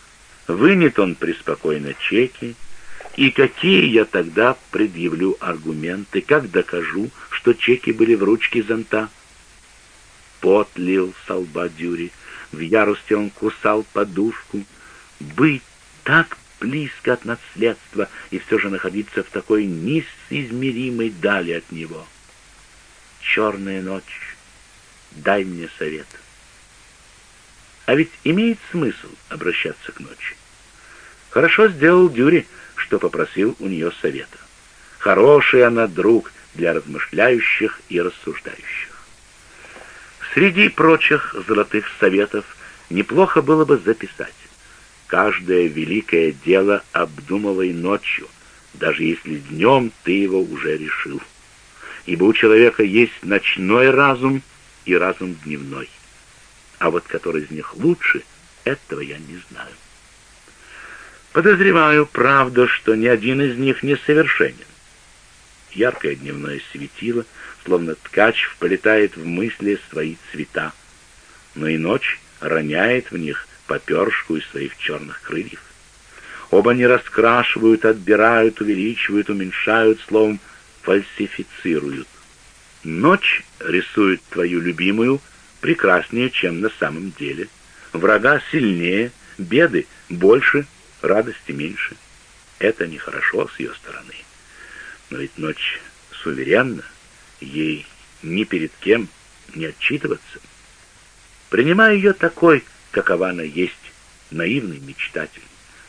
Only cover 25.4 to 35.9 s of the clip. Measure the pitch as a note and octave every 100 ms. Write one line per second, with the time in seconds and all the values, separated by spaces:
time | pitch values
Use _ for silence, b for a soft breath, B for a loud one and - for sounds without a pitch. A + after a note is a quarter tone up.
25.4 | F#2+ E2+ E2 - D#2 D#2 - - - -
26.4 | - - - - - _ _ - _ _
27.4 | _ - - - - C#3+ E3 - - F#3
28.4 | A#3 A3 - F3 B2 - - - - D#3
29.4 | F2+ - D#2+ - - - - - - -
30.4 | - - - B B B B B - -
31.4 | E3 - A3 D3+ D#3+ F3+ F3 A#2+ C#3 E3+
32.4 | - B B - - G#2 F2+ D#2 D#2 -
33.4 | A2 - F#2+ E2+ E2+ - E2 C2+ - -
34.4 | - _ - B B B G#2 F#2+ C3 D3
35.4 | - B2+ A#2 A#2 G#2+